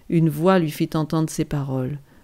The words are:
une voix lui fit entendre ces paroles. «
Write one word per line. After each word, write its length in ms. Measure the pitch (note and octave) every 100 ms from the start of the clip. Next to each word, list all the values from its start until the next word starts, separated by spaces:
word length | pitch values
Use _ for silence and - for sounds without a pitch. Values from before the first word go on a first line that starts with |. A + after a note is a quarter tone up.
| -
une 200 | E3 D#3+
voix 300 | D3 F3+ F#3+
lui 120 | D#3
fit 200 | - D#3+
entendre 360 | D#3+ D3+ D#3+ D#3
ces 140 | -
paroles. « 540 | D#3 D3 C#3 C3 B2+ C#3+ - -